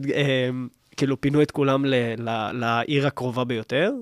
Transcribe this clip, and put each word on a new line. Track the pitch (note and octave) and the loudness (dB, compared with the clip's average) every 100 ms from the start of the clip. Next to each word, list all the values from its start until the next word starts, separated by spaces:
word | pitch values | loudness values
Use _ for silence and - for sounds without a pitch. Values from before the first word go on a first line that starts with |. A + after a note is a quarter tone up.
| C#3 | 0
אה, | D3 C#3+ C3 B2+ B2+ B2 _ _ - | 0 2 2 0 -4 -8 _ _ -2
כאילו, | C#3 C3 | -2 0
פינו | C#3 D3 | 2 2
את | C#3+ | 2
כולם | D3 C#3 C3+ | 2 2 2
ל-, | C#3 B2+ A#2 A2+ | 2 2 0 -4
ל-, | A2+ A2+ G#2+ | -4 -4 -4
לעיר | B2 A#2 A#2 - C#3+ C#3 | -2 0 0 2 2 0
הקרובה | - B2 A#2+ | -2 -4 -2
ביותר, | B2 A2+ - C3 G3+ C4+ | -2 -4 -2 0 0 -2